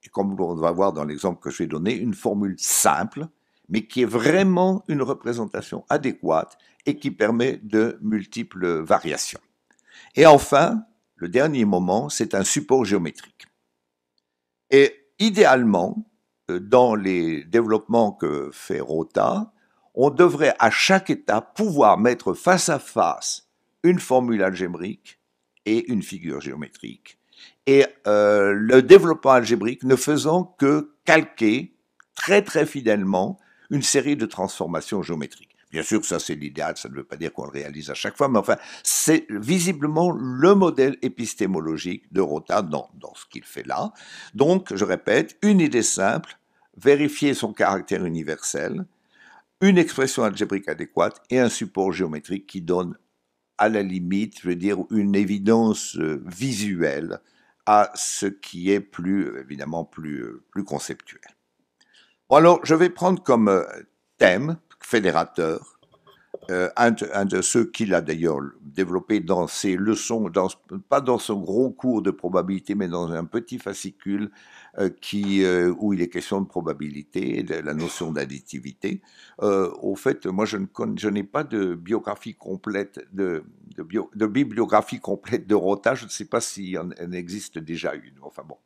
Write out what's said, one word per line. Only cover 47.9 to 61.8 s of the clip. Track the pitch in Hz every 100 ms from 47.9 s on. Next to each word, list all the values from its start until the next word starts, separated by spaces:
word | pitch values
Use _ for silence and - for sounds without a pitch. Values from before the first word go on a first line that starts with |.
| 92
universel, | 90 82 76 78 - 71 78 - 190 _ _ _ - - _ _
une | 190 180
expression | 160 - 131 -
algébrique | 110 98 104 98 98
adéquate | 78 80 - 87 - _
et | 127
un | 120
support | - 104 - 95
géométrique | 90 90 76 - 95 -
qui | 95
donne, | 85 90 90 - _ _ _ _ _ -
à | 107
la | 110
limite, | 98 92 87 98 107 -
je | -
veux | 87
dire, | 95 95 -
une | 110 101
évidence, | 98 98 104 101 113 113 104 - 85
euh, | 78 73 64
visuelle | 87 135 107 104 90 80 71 82 92 _ _ _ _ -
à | 104 101
ce | - - - 98
qui | 98 - 87 90
est | 101
plus, | 98 - 87 98 78 57
évidemment, | 65 69 71 82
plus, | 82 - 78 71
euh, | 58 60 _
plus | -
conceptuel. | 98 71 - - - - - _ _ _ _ _